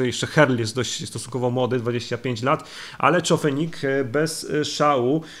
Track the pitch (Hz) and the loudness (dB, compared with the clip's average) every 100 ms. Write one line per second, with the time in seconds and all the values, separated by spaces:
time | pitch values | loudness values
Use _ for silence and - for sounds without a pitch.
0 | 127 113 123 165 143 123 113 120 117 - | -2 -2 0 4 4 4 0 -2 -2 -4
1 | - 113 - 131 123 123 123 127 113 120 | -8 -10 -6 -2 0 2 2 0 -2 -4
2 | 113 120 131 117 127 127 - - - - | -4 -4 -4 -2 0 0 -2 -16 -14 0
3 | 135 170 165 156 156 135 165 - 139 135 | 2 4 4 2 2 0 -2 -4 -2 0
4 | 127 143 156 - - 147 147 - 147 139 | 0 0 0 -4 -4 -2 -2 2 2 4
5 | 120 156 160 - | 4 2 -2 -14